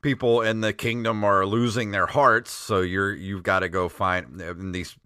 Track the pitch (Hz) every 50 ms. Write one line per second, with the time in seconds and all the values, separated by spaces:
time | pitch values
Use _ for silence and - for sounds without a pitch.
0 | - 147 135 - 131 120 117 120 113 110 110 110 110 107 104 - - 117 117 120
1 | 113 113 113 107 104 101 101 95 95 98 104 117 120 120 104 123 117 104 101 98
2 | 90 - - 139 143 123 110 117 120 - - - - - 110 95 92 90 92 95
3 | 98 98 101 69 92 95 98 92 87 104 95 95 92 90 82 95 90 85 - -
4 | 101 92 90 90 87 62 67 92 85 85 90 85 95 95 87 92 85 - - _
5 | _